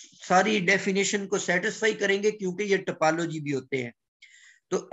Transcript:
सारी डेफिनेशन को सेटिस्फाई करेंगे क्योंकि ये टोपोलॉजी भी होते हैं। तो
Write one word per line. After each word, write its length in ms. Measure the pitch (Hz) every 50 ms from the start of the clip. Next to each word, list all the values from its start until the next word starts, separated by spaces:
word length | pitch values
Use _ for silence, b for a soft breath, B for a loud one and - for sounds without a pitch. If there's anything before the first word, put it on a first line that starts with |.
| - - _ _
सारी 380 | - - 180 185 196 214 214 202 175
डेफिनेशन 600 | 180 196 190 190 202 190 202 196 - 208 202 196
को 120 | 190 202 185
सेटिस्फाई 560 | - - 175 180 196 214 - - 220 220 196
करेंगे 360 | - 202 196 196 202 202 214
क्योंकि 340 | 208 - 196 185 180 196 208
ये 140 | 196 190 185
टोपोलॉजी 600 | 190 185 - - 160 156 160 170 170 151 156 160
भी 120 | 143 147 139
होते 240 | 127 127 - 135
हैं। 160 | 131 120 117 - _ _ _ _ _ b b b b b b b b b - 185
तो 160 | 190 185 -